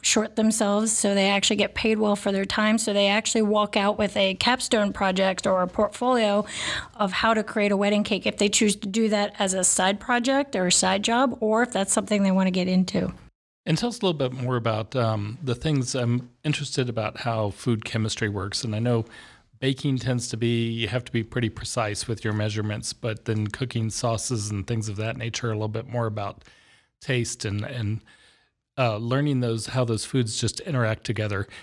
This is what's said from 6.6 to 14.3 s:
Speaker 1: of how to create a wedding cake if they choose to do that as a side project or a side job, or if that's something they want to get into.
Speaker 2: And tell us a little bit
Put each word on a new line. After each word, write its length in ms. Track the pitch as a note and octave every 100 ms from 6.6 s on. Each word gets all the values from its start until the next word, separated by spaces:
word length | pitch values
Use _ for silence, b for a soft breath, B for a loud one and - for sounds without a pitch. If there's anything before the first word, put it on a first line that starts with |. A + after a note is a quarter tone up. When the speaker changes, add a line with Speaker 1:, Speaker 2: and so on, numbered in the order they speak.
| B B B -
Speaker 1:
of 180 | G3+
how 200 | F#3 A3+
to 100 | A3
create 280 | G#3+ - G3+
a 60 | G3+
wedding 260 | G3+ G#3
cake 240 | G#3 G3 -
if 100 | -
they 100 | G#3
choose 280 | G3+ G#3+ G3+
to 120 | G3+
do 220 | G3 A3
that 240 | G#3 G#3 -
as 160 | G3 F#3+
a 80 |
side 360 | F3+ - F#3 G3+
project 560 | - A#3+ A#3+ C4+ C#4 G3+
or 120 | F3+
a 40 |
side 300 | F3 F#3 F#3+
job, 320 | G#3 A#3 B3+ A#3
or 240 | A3 A3
if 80 | A#3+
that's 200 | G3 G3
something 300 | - G3 G#3
they 80 | G3
want 160 | F#3+ F#3+
to 60 |
get 160 | F#3 F3+
into. 440 | F#3 F#3 E3+ - - - _ _ _ -
Speaker 2:
And 100 | D#3+
tell 140 | A#3+
us 120 | A3
a 40 | F#3+
little 80 |
bit 260 | D#3+ C3